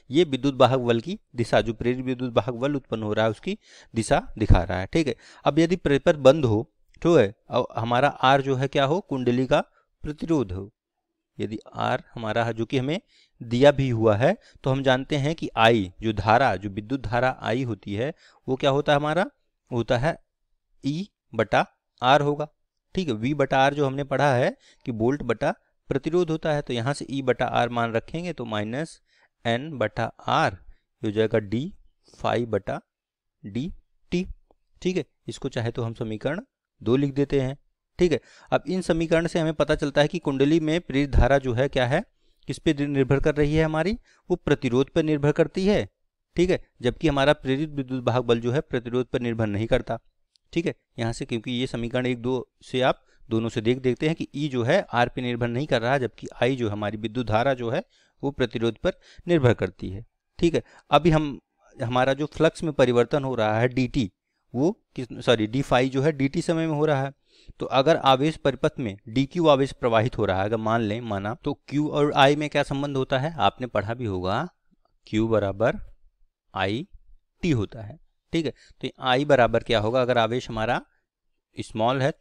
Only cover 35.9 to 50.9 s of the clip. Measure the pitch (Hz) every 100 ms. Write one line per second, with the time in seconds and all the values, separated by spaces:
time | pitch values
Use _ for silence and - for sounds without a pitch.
35.9 | 117 110 110 131 180 - _ _ _ 104
36.9 | 131 143 135 139 139 131 143 _ _ _
37.9 | - 180 135 _ - - 135 143 185 175
38.9 | 165 165 165 170 175 160 160 147 156 147
39.9 | 147 147 175 147 135 143 165 156 170 -
40.9 | 135 143 123 123 139 131 117 139 135 123
41.9 | 160 - _ _ _ - - 165 143 143
42.9 | 139 127 139 156 143 147 156 160 156 175
43.9 | 233 _ _ - 180 - 143 127 123 139
44.9 | 170 156 151 147 147 151 185 190 185 98
45.9 | _ _ _ _ - 185 143 - _ 120
46.9 | - 156 139 139 147 131 135 156 143 127
47.9 | 131 120 123 120 117 120 143 - 127 117
48.9 | 123 117 127 120 113 107 101 113 123 -
49.9 | 113 _ _ _ _ _ 170 170 - _